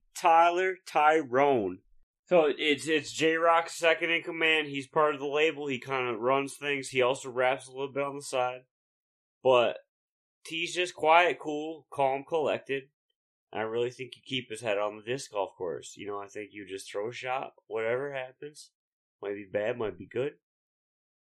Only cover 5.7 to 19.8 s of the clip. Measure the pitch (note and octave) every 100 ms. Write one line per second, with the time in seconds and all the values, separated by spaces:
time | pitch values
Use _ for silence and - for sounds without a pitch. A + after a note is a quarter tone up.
5.7 | B2+ C3 C3+ B2 A2 A#2+ C3+ C#3 - C#3+
6.7 | C#3 C3 C3 B2 C3+ C3+ A#2+ B2+ C#3 -
7.7 | B2+ C3+ C3 C#3+ C#3 C#3 C3 B2 B2+ C3+
8.7 | _ _ _ _ _ _ _ C3 B2+ A2+
9.7 | - _ _ _ _ _ _ - D#3+ E3+
10.7 | E3+ F3 - D#3 E3 F3 C#3+ D3+ D3 D#3
11.7 | D#3+ - - C3+ C3+ C#3 E3 C3 A2 -
12.7 | C3+ C3 _ _ _ _ _ _ G2+ A2+
13.7 | A#2 B2 B2 B2+ - - C3 A#2 A2 A#2
14.7 | G2+ G#2 G#2+ G#2+ C#3 - G#2 F#2 - F2+
15.7 | C#2+ - - G2+ G2+ G2+ G#2+ G#2 G2+ F#2+
16.7 | F#2+ - G2+ G#2+ A#2+ B2+ C3 - - -
17.7 | G#2+ A2 B2 C#3+ C#3 B2+ C3 D3 D3+ -
18.7 | _ _ _ _ _ G2+ G2+ G2 G2+ G#2
19.7 | B2